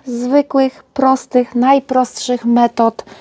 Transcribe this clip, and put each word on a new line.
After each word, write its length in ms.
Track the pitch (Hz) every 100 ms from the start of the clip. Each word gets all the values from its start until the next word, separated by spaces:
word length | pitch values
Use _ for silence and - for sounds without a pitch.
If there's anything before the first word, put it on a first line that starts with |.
| 262
zwykłych, 760 | 240 247 285 285 269 262 - _
prostych, 600 | - 262 262 - 247 247 240
najprostszych 920 | 254 277 269 254 247 - - 247 233
metod. 580 | 240 233 - 226 - - -